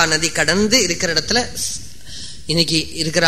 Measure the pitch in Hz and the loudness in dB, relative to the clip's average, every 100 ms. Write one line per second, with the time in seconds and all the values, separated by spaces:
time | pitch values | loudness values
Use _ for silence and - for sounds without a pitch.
0 | 165 156 160 170 151 185 214 254 180 165 | 4 2 0 0 2 4 4 4 2 0
1 | 180 160 - 226 - - - - - - | 0 -2 0 -2 -2 -6 -6 -8 -10 -12
2 | - - - - - 165 165 160 156 160 | -12 -12 -12 -12 -4 0 2 0 -2 -6
3 | 160 175 | -2 2